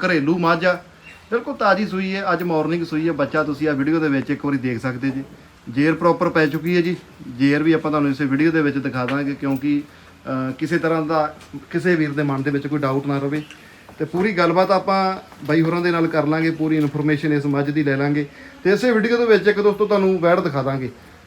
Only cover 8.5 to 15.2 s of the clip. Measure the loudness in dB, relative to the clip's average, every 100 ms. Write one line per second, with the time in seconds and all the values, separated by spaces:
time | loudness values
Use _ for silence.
8.5 | 2 0 -2 -4 -4 -2 -2 -4 -4 -4
9.5 | -2 0 -2 -4 -16 -20 -18 -8 -6 -6
10.5 | -6 -4 -2 0 0 0 0 -2 -4 -16
11.5 | -16 -8 -4 0 0 0 0 -2 -2 -2
12.5 | -2 -2 -2 -2 -2 -2 -4 -2 -4 -8
13.5 | -16 -20 -20 -20 -10 -6 -2 -2 2 2
14.5 | 2 2 2 2 0 0 -4